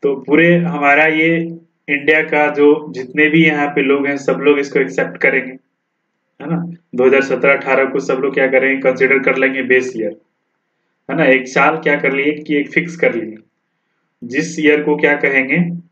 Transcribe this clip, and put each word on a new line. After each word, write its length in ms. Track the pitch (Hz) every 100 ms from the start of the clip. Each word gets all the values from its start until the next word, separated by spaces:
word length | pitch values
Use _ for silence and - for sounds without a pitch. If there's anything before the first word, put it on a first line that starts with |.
तो 140 | 143 135
पूरे 400 | - 151 170 175
हमारा 480 | 170 156 143 143
ये 540 | 156 156 160 170 165 - _ _ -
India 340 | 139 143 156
का 260 | 156 151 147
जो 380 | 143 147 151 151
जितने 380 | 127 127 143 151
भी 160 | 160
यहाँ 240 | 160 151 143
पे 140 | 147
लोग 240 | 135 139 139
हैं 100 | 143
सब 220 | - 131
लोग 180 | 139 143
इसको 200 | 139 143
accept 380 | 131 - 127 -
करेंगे, 420 | 139 131 123 131 _ _ _ _ _ _ _ _
है 100 | 147
ना। 260 | 170 175 - _
दो 120 | 120 131
हज़ार 160 | 135
सत्रह 300 | 131 127 139
अठारह 320 | 135 139 131
को 160 | 135 139
सब 140 | -
लोग 200 | 135 135
क्या 120 | 139 131
करेंगे, 340 | 131 135 135
consider 380 | 135 123 131 139
कर 180 | 135 131
लेंगे 260 | 135 135
base 300 | 123 127 123 113
year, 200 | 107 - _ _ _ _ _ _ _ _ -
है 80 | 143
ना। 80 |
एक 240 | 147 131 123
साल 280 | 147 143 160
क्या 200 | 156 143
कर 160 | 139
लिए 200 | 139 143
कि 240 | 151 151 147
एक 140 | 143
fix 260 | - 170 -
कर 180 | 131
लिए, 220 | 117 110 107 _ _ _ _ _ _ _ _
जिस 380 | 120 127 160 -
year 220 | 151 147
को 140 | 151 147
क्या 200 | 151 143
कहेंगे। 640 | 139 135 131 156 175 175 -